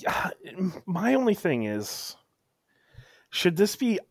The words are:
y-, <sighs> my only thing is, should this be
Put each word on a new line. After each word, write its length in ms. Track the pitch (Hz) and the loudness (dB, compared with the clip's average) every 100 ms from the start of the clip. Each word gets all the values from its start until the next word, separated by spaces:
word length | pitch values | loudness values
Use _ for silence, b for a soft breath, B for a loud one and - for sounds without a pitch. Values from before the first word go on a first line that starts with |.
| 143 | -2
y-, 640 | - 180 - - 185 185 - | -2 -4 -8 -14 -4 -4 -4
<sighs> 80 | - | -6
my 280 | 175 226 | 0 2
only 220 | 269 240 196 | 4 4 2
thing 280 | 175 123 | 2 0
is, 540 | 107 107 104 - - - _ _ _ _ _ b b b b b b | 0 -4 -6 -10 -12 -16 _ _ _ _ _ b b b b b b
should 260 | - 180 165 | 0 2 4
this 180 | 208 - | 2 2
be 240 | 247 202 - | 0 0 -2